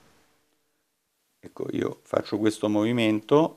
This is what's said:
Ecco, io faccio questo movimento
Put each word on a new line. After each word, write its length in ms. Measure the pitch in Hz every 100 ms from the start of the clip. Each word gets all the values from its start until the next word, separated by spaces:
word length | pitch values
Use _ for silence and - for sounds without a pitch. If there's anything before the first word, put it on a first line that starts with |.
| _ _ _ _ _ _ _ _ _ _ _ _ _ _
Ecco, 280 | - - -
io 300 | - - -
faccio 340 | - - - 104
questo 300 | 110 - 107
movimento 880 | 104 107 120 110 107 - 147 165